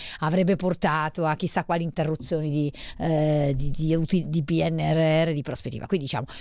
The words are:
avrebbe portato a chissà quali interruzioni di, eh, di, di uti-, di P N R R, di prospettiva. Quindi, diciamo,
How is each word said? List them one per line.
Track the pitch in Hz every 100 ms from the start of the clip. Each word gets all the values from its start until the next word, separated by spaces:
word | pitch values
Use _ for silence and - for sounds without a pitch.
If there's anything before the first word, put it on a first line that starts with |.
| - -
avrebbe | 156 180 180 180
portato | 180 170 170 156 156 170 160
a | 151
chissà | 180 180 165
quali | 170
interruzioni | 165 - 156 156 - 160 151
di, | 147 147 - - -
eh, | 165 156 151 151 143 135
di, | 143
di | 139 156
uti-, | 165 160 185 147
di | 160
P | 139 165
N | 160 160
R | 156 160 160 156 165
R, |
di | 147
prospettiva. | 143 127 - - -
Quindi, | 185 135
diciamo, | 123 - -